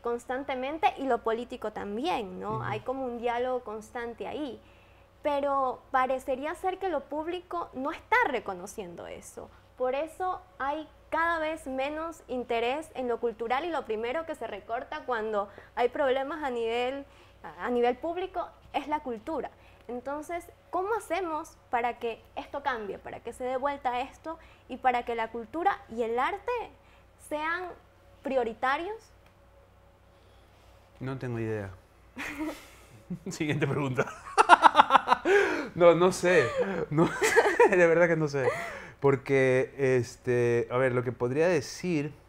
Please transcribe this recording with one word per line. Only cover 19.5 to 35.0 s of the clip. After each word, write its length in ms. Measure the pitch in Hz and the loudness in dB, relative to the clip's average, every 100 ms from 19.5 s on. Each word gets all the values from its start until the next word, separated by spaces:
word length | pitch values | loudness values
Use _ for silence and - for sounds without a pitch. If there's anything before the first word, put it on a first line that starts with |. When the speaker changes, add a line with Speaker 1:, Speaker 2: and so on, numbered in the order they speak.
| - - - - | -14 -20 -20 -12
Speaker 1:
Entonces, 560 | 247 254 294 294 339 - - _ | -10 -8 -8 -8 -10 -10 -20 _
¿cómo 220 | 349 381 | -4 -2
hacemos 600 | 453 - 330 349 311 320 - _ | -2 -2 -4 -2 -6 -8 -18 _
para 280 | 240 240 233 | -2 -2 -2
que 220 | 233 226 - - | -6 -8 -12 -14
esto 260 | 285 294 | -10 -6
cambie, 360 | 285 240 202 175 | -4 -4 -6 -10
para 220 | 240 - | -10 -12
que 120 | 233 | -12
se 120 | 226 | -8
dé 120 | 254 262 | -4 -2
vuelta 360 | 277 277 262 | -2 -2 -4
a 80 | 247 | -4
esto 380 | 269 - 320 320 - - - | -6 -10 -12 -12 -16 -20 -14
y 80 | 247 | 0
para 280 | 254 247 | 2 2
que 100 | 240 | -2
la 140 | 233 226 | -4 -4
cultura 520 | 233 226 311 392 - - | -6 -8 -2 -2 -2 -8
y 140 | 226 | -4
el 160 | 226 240 | -2 0
arte 340 | 294 381 480 480 - - - - - _ - | 0 -2 -4 -6 -6 -16 -20 -20 -20 _ -8
sean 400 | 302 311 349 359 - - - - - | -6 -4 -4 -6 -12 -20 -20 -20 -12
prioritarios? 760 | 240 262 233 220 262 285 349 440 - - - _ - - - - - _ - - - - - - - - - - | -2 0 0 -2 0 0 -4 -10 -16 -20 -20 _ -20 -20 -20 -20 -20 _ -20 -20 -20 -20 -20 -20 -20 -20 -20 -12
Speaker 2:
No 160 | 127 131 | -10 -8
tengo 200 | 127 117 | -6 -4
idea. 320 | 110 110 98 92 _ _ - - | -2 -4 -6 -12 _ _ -20 -14
<laughs> 1120 | 294 285 311 294 - - - - - 180 196 | -12 -8 -8 -8 -18 -20 -20 -20 -12 -12 -10
Siguiente 360 | - 151 147 143 | -6 -2 0 0
pregunta. 380 | 135 139 127 - - - - 415 | 0 -2 -2 -2 -6 -4 0 8
<laughs> 760 | 302 330 311 - 269 | 8 8 6 6 6